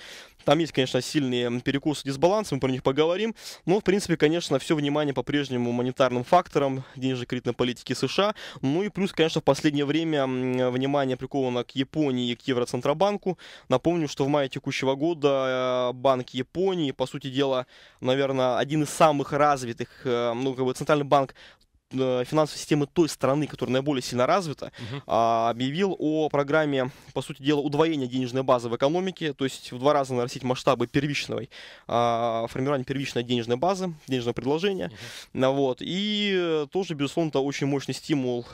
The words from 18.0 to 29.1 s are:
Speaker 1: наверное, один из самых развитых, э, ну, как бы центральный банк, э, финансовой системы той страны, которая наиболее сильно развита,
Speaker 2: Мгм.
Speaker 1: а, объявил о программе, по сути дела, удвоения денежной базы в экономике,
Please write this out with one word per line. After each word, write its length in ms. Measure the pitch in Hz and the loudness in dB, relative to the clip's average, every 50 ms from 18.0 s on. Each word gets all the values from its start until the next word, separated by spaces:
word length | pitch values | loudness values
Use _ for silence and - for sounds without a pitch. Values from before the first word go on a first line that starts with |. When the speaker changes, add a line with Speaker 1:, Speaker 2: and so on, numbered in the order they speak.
Speaker 1:
наверное, 580 | - 127 131 139 139 131 135 131 127 127 120 101 | 0 2 2 2 2 2 2 2 2 2 2 2
один 240 | 127 139 156 156 | 0 0 0 0
из 80 | 147 - | 0 0
самых 420 | - - 175 156 147 139 135 - | 4 6 6 6 6 4 0 0
развитых, 560 | 151 139 147 147 143 131 127 117 113 - 123 - - - - | 0 2 4 4 2 0 -2 -6 -6 -8 -8 -10 -10 -8 -4
э, 280 | 131 120 120 120 120 117 | -2 0 0 0 0 -2
ну, 200 | 117 135 135 127 | -2 -4 -4 -2
как 100 | 123 131 | -2 -2
бы 80 | 127 131 | -2 -2
центральный 300 | - 147 160 156 147 143 | -2 0 2 2 2 4
банк, 280 | 135 151 139 135 - - - - - - _ _ _ _ _ _ - | 4 4 4 4 2 -4 -16 -20 -20 -20 _ _ _ _ _ _ -6
э, 320 | 127 131 131 131 127 123 123 | -2 0 0 2 0 0 0
финансовой 340 | - 151 156 151 139 - - | 0 2 2 2 0 -2 -6
системы 280 | - - 156 147 143 - | -2 0 0 0 0 0
той 160 | - 175 165 143 | 2 2 2 2
страны, 380 | - - - 131 135 151 147 | 2 0 0 2 2 2 0
которая 280 | - - - 127 117 123 | -4 -4 -4 -2 0 0
наиболее 280 | 135 135 151 147 123 | 0 0 0 -2 -2
сильно 240 | - - 123 120 123 | -2 -2 0 2 2
развита, 460 | 135 170 202 175 156 131 - - - - - | 4 2 2 0 -2 -8 -10 -12 -14 -14 -12
Speaker 2:
Мгм. 240 | 120 104 135 143 - | -12 -10 -10 -10 -4
Speaker 1:
а, 440 | - - 110 113 117 113 113 113 117 | 0 2 4 4 4 4 2 2 0
объявил 440 | 117 117 127 131 143 175 202 196 - - | 0 0 -2 -2 -2 0 -2 -2 -2 -2
о 300 | - 151 156 156 156 143 | -2 0 0 0 0 0
программе, 600 | - 139 143 139 147 160 156 147 139 131 127 131 - - - - - | 0 0 0 2 2 2 2 2 2 0 0 -2 -4 -12 -14 -8 -6
по 80 | 139 | -6
сути 180 | 131 - 151 - | -6 -6 -8 -4
дела, 180 | 135 143 151 143 | 0 2 2 2
удвоения 480 | 135 151 143 143 160 165 160 143 127 123 | 2 0 2 2 2 2 2 -2 -4 -2
денежной 340 | 123 131 127 120 123 131 | -2 -2 -2 -2 -2 -2
базы 260 | 135 131 127 120 117 120 | 2 2 2 2 2 -2
в 60 | 117 | -2
экономике, 580 | 117 135 139 165 180 190 190 | 0 2 2 2 0 -2 -4